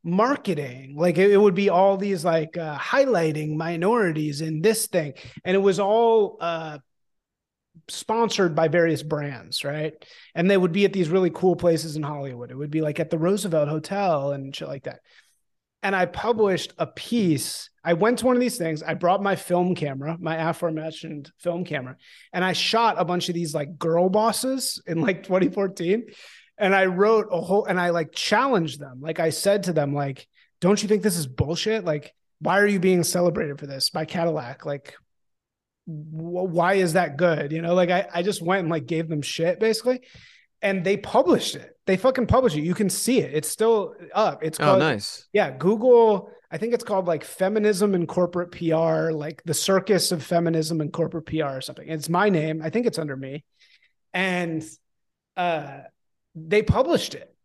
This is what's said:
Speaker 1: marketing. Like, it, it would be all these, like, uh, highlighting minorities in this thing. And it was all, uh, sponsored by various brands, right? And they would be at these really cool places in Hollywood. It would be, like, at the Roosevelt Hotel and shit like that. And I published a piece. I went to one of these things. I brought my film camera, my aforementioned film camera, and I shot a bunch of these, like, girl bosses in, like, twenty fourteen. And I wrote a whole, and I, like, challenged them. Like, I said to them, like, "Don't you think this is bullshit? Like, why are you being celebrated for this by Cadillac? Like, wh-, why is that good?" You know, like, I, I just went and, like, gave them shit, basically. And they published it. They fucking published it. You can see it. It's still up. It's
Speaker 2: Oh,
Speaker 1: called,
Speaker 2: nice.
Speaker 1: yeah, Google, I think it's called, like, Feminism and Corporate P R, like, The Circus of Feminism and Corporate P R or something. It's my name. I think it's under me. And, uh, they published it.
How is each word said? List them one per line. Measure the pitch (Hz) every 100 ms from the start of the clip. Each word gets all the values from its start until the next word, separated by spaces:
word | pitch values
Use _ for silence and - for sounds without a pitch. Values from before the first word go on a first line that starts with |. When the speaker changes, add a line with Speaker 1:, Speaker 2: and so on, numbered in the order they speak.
Speaker 1:
marketing. | 165 185 240 277 - 151 135 127 135 147
Like, | 175 160
it, | 196
it | 202
would | 208
be | 185 196
all | 170 196 196
these, | 202 190
like, | 170 165 156 175
uh, | 160 147
highlighting | - 269 277 196 160 151 156 151
minorities | 165 165 185 240 185 156 151 139
in | 160 156
this | 196 220 -
thing. | 180 147 - - -
And | -
it | 196
was | 196 185
all, | 196 220 233 226 202 -
uh, | 170 165 156 147 _ _ _ _ _ _ _ _ _ 165 -
sponsored | - - 220 226 214 185
by | 156 160
various | 170 165 151
brands, | 151 147 143 123 - -
right? | 143 151 156 - - - -
And | 165 180
they | 196
would | 180
be | 190
at | 196
these | 196 156
really | 190 180
cool | 165 185 170
places | 170 160 160 151
in |
Hollywood. | 147 147 139 123 120
It | 131
would | 147
be, | 156
like, | 156 147
at | 160
the | 165
Roosevelt | 170 202 185 156 147
Hotel | 156 156 196 196 151 139
and | 139 135
shit | 139 147
like | 139
that. | - - _ _ _ _ _ _ _ _
And | 202 196
I | 180
published | - 214 220 208 180 - -
a | 165
piece. | - - 240 185 139 - - - _
I | 170
went | 170 214 240
to | 240
one | 247
of |
these | 247 -
things. | 165 156
I | 165
brought | 156 175 202
my | 196
film | 185 - 180 180
camera, | 175 147 135 147 165
my | 170 160 160
aforementioned | 160 170 160 160 156 160 147 135 _
film | 170 175
camera, | 180 147 127 - - - _
and | 185
I | 185
shot | 170 - 226 226 170
a |
bunch | 175 175 175
of |
these, | 170 165
like, | 151 147 160
girl | 165 165 185
bosses | 208 220 214 262 262 - - -
in, | -
like, | - 190
twenty | - 185 185
fourteen. | 214 196 190 170 220 - - - - _ -
And | 196
I | 196 190
wrote | 180 208 226 214
a | 175
whole, | 175 202
and | - 185
I, | 175
like, | 170 160
challenged | - - 208 269 220 160 139
them. | 139 127
Like, | 151 165
I | 160
said | 156 196 202
to | 185
them, | 156 143
like, | 143 139 135 - _ _ _
"Don't | 175 208
you | 208
think | 208
this | 208 175
is | 139
bullshit? | 127 139 170 220 220
Like, | 175 151 - _ _ _
why | 156 190
are | 208
you | 202
being | 185 180
celebrated | 160 175 175 160 160 139
for | 143
this | 135 -
by | 160
Cadillac? | 156 180 170 156 120 139
Like, | 147 143 - - _ _ _ _ _ _ _ _ -
wh-, | 156 156 156 165 180 185
why | 165 170
is | 196 180
that | 175 165 135
good?" | 175 151 143
You | 160
know, | 170
like, | 180 180
I, | 180 196
I | 175
just | 180 165
went | 165 196
and, | 165
like, | 165 127
gave | 165 165
them | 151
shit, | 135 - 165 180
basically. | 220 220 247 254 - - - _ _ _
And | 202 196
they | 175 202
published | - 247 349 277 - -
it. | - _ -
They | 185
fucking | 262 262 226
published | - 254 151
it. |
You | 160
can | 180 196
see | - - 247
it. | -
It's | 151 151
still | - 220 226 170 - -
up. | 196 214 -
It's | 156 156
Speaker 2:
Oh, |
Speaker 1:
called, | 151 -
Speaker 2:
nice. | 151 110 - - _
Speaker 1:
yeah, | 208 160
Google, | 131 170 220 254 240 226 196 - - _
I | 160
think | 226
it's | 226
called, | 226 196 175
like, | 160
Feminism | - - 190 214 208 190 208 185
and | 165
Corporate | - 175 175 175
P | - 170
R, | 160 165 160 160
like, | 160 147 -
The | -
Circus | 151 - 190 190 190 185
of | 175
Feminism | - 170 170 160 156 165
and | 151
Corporate | - 160 175 -
P | 160
R | 143 131
or |
something. | - - 151
It's | 160 151
my | 175 208
name. | 175 156 156
I | 156
think | 220 240
it's | -
under | 156 135
me. | 135 147 _ _ _ _ _ _ _
And, | 185 190 180 170 160 156 - _ _ _ _ _ -
uh, | 175 160 143 139 - _ _ _ _ 160
they | 160 208
published | 214 220 285 302 - 131
it. | - _